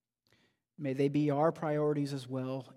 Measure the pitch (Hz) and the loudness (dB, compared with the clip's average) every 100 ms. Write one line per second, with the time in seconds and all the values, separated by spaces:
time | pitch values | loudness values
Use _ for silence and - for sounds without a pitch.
0 | _ _ _ _ _ _ _ - 143 131 | _ _ _ _ _ _ _ -8 -4 0
1 | 143 147 147 143 160 160 156 151 151 147 | 2 2 2 4 2 2 -2 0 0 0
2 | 139 139 123 131 131 135 - | -2 -4 -6 -6 -6 -8 -10